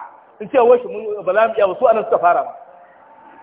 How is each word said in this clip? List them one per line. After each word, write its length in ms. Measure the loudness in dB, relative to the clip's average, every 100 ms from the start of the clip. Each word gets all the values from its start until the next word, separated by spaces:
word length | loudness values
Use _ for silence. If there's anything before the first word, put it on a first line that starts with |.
| -6 -20 _ _
in 100 | -2
ce 80 | 2
wai 200 | 4 4
shi 80 | 0
mun 360 | -10 -10 -8 -2
ba 80 |
za 140 | 0 0
mu 60 | 0
iya 100 | -2
ba, 80 | 0
su 80 | 0
anan 160 | 0 0
suka 120 | 0
fara 240 | 2 0
ba. 100 | -2 -12 -20 -20 -20 _ -20 -20 -20 -20